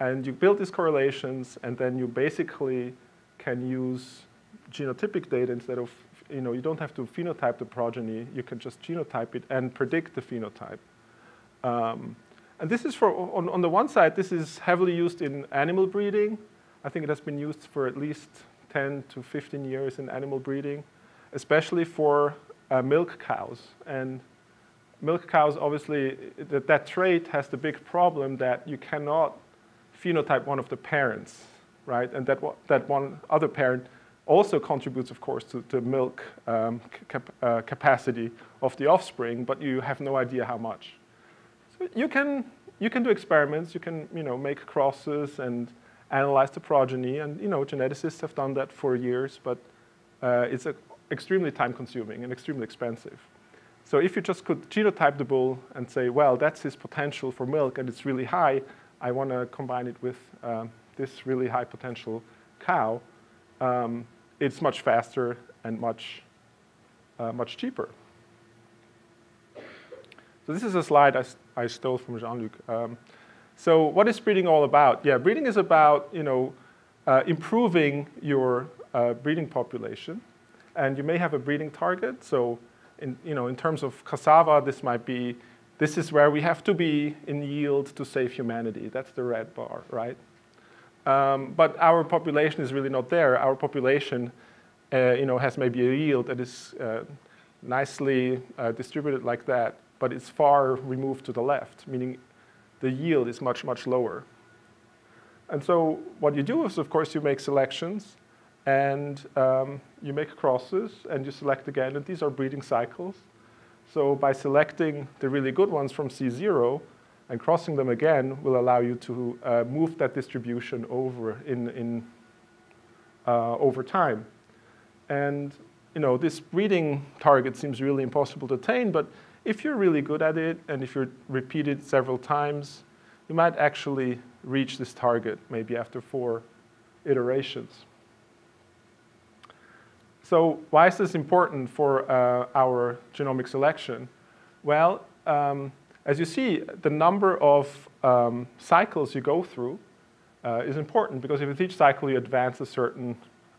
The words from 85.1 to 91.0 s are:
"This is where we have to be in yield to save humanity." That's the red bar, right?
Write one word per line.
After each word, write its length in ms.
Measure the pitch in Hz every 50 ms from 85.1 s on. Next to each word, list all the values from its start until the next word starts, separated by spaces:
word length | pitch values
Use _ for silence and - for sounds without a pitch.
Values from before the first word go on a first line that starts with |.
| 127 123 123 123 120 - - - - _ _ _ _
"This 200 | - 151 151 151
is 140 | 175 160 160
where 200 | 151 147 147 151
we 100 | 147 151
have 220 | 151 170 160 160 -
to 100 | 214 196
be 420 | 165 170 160 151 147 147 147 151 - -
in 140 | - 143 143 147
yield 520 | 139 143 147 147 143 139 143 139 143 -
to 80 | - 139
save 280 | - - 135 127 123 -
humanity." 560 | - 127 117 117 117 117 113 104 110 110 110
That's 220 | - 131 135 -
the 120 | - - 123
red 300 | 123 117 110 113 113 -
bar, 300 | - 117 117 - - - -
right? 280 | 127 117 113 123 131 - - _ _ _ _ _ _ _ _ - - - - - _ _